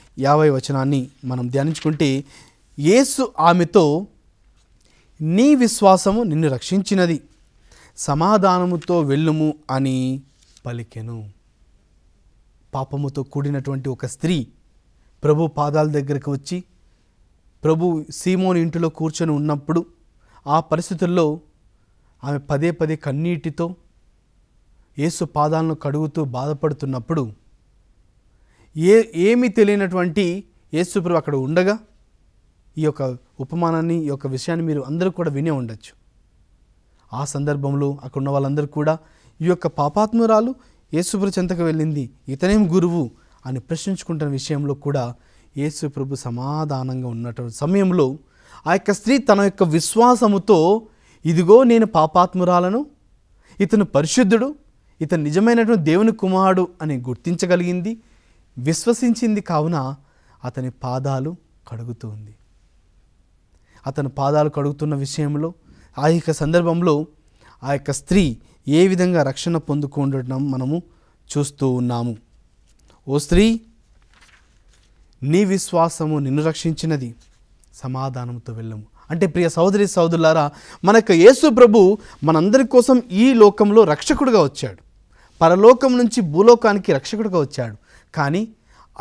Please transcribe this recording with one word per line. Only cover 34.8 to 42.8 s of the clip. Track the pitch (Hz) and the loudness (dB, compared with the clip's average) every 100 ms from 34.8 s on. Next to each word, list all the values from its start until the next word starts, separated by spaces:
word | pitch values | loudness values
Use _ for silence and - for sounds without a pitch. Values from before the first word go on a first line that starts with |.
అందరూ | 131 165 185 | -6 -4 -4
కూడా | 175 165 | -4 -6
వినే | 139 160 | -4 -4
ఉండొచ్చు. | 139 117 110 - _ _ _ _ _ _ _ _ _ _ _ _ | -4 -6 -12 -20 _ _ _ _ _ _ _ _ _ _ _ _
ఆ | 117 143 | -12 -8
సందర్భంలో | 139 147 143 139 143 143 143 | -6 -4 -4 -4 -2 -4 -6
అక్కడ | 131 139 | -10 -8
ఉన్న | 139 | -4
వాళ్ళందరూ | 139 139 147 143 | -2 -2 -4 -4
కూడా, | 151 151 160 _ _ _ - | -4 -2 -2 _ _ _ -6
"ఈ | 160 | -2
యొక్క | 175 165 | -2 -2
పాపాత్మురాలు | - 147 208 214 226 226 220 233 262 _ _ _ | -2 -2 0 0 0 2 2 0 -6 _ _ _
యేసు | 156 180 202 | -6 -4 -4
ప్రభు | 196 | -4
చెంతకు | 185 180 175 | -2 -4 -2
వెళ్ళింది, | 165 156 156 147 120 - - | -2 -2 -2 -4 -8 -12 -14
ఇతనేం | 139 185 214 185 | -4 0 2 2
గురువు?" | 180 | 2